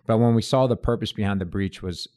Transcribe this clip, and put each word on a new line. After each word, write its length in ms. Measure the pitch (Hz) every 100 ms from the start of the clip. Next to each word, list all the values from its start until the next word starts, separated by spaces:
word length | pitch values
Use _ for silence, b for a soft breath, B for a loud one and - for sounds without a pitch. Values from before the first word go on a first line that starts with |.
| -
but 140 | 110
when 160 | 120 117
we 80 |
saw 240 | - 131 131
the 100 | 113
purpose 340 | - 117 104
behind 300 | - 101 98
the 40 | 90
breach 360 | 98 95 -
was 260 | 92 82 -